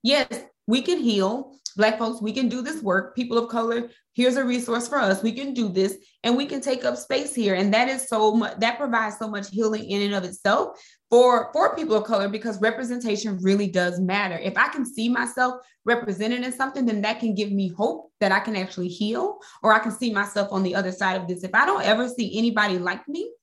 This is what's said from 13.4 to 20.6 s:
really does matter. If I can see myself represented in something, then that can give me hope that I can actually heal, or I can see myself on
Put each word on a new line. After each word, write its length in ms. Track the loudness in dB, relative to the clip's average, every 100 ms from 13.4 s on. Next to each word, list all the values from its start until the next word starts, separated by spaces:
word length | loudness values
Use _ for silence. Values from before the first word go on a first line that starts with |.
really 280 | 2 2 2
does 300 | 2 0 0
matter. 400 | 0 0 0 -4
If 200 | -4 2
I 100 | 2
can 160 | 0
see 240 | -6 -2 0
myself 540 | 0 -2 0 0 -2 -16 _ 0
represented 580 | 0 0 -4 -2 -2
in 80 | -4
something, 320 | -4 -4 0
then 160 | 0 0
that 180 | -2 -2
can 140 | -2
give 160 | -2 0
me 180 | 0 -2
hope 440 | 0 -2 -2 -12 _
that 120 | 2
I 80 | 2
can 140 | 0
actually 340 | -4 -4 -6 -6
heal, 500 | -4 -4 -2 -4 -6 -18 0
or 100 | 4
I 60 | 4
can 140 | 2
see 200 | -4 -2
myself 400 | -2 -2 -2 -2
on 100 | 0